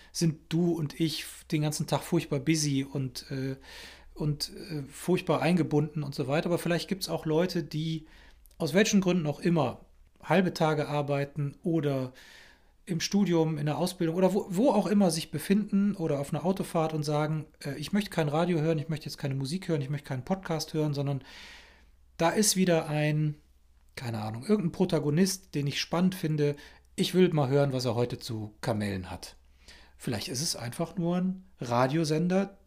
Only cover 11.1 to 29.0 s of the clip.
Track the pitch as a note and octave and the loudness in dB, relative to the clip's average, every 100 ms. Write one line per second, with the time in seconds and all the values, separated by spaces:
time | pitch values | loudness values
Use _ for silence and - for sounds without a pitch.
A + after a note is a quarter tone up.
11.1 | C#3+ C#3+ D3+ C#3 C#3 F3+ E3 C#3+ C3+ B2+ | -2 -2 -4 -6 -4 -2 0 0 -2 -4
12.1 | - - - - - _ _ - E3+ - | -8 -20 -20 -20 -20 _ _ -6 -4 0
13.1 | G3+ F#3+ E3+ D#3+ D#3 D3 D3+ F3+ - E3 | 2 4 4 2 0 -2 0 -2 -2 -2
14.1 | E3 F#3 G3 - F3+ C4+ G#3 G3+ G#3 F#3+ | 2 2 2 0 2 4 4 4 4 4
15.1 | D#3+ - D3 - G3+ G#3 G3 G3+ F#3 E3 | 2 -4 -6 2 2 2 2 2 0 -2
16.1 | C#3 C#3+ D3+ E3 F#3+ F3 E3+ D#3+ D#3 D3 | -2 -2 -2 0 -2 -2 0 0 -2 -2
17.1 | D3 D3+ D#3 D3+ _ D3+ C#3+ D#3+ G3+ G3 | 0 0 -2 -6 _ -10 -8 -2 -2 0
18.1 | - D3+ D3 F3 E3+ D#3 D#3 C#3+ D3+ D3 | 0 0 2 2 2 2 0 -2 -6 -6
19.1 | - C#3+ C3+ C3+ F3+ - D#3 C3+ D3 - | -6 -4 -2 -4 -4 -2 -2 -2 -6 -6
20.1 | C3 - F#3 - D#3+ - D#3+ D3+ C#3 C#3 | -8 -2 -4 -2 -4 -2 -2 0 0 -2
21.1 | C#3 - - - - - - - _ _ | -4 -6 -16 -20 -20 -20 -20 -20 _ _
22.1 | - E3 G#3 G#3 F#3 F#3 E3 D3+ D3+ D3+ | 0 2 4 2 4 4 4 2 0 2
23.1 | D3+ D3+ D3 - _ _ _ _ - B2 | 2 0 -2 -12 _ _ _ _ -12 -8
24.1 | A2+ G#2+ A2+ C3+ G#3 E3+ - F3+ D#3+ C#3+ | -6 -6 -6 0 2 2 0 2 2 2
25.1 | D3 F#3 - - D3 C#3+ - - E3 F#3 | 2 2 0 -6 -4 -2 -4 -2 2 2
26.1 | F#3 D#3 D#3 D3 D3 - - _ - F#3 | 2 -2 0 0 -2 -10 -20 _ -4 0
27.1 | F3 F3+ D#3 C3 C#3 C#3+ B2+ B2 A2+ A#2+ | 4 6 6 4 4 4 2 0 0 -2
28.1 | - - A2 G#2+ - - G#2+ G2+ G2 | -4 -8 -8 -8 -6 -2 -2 -2 -4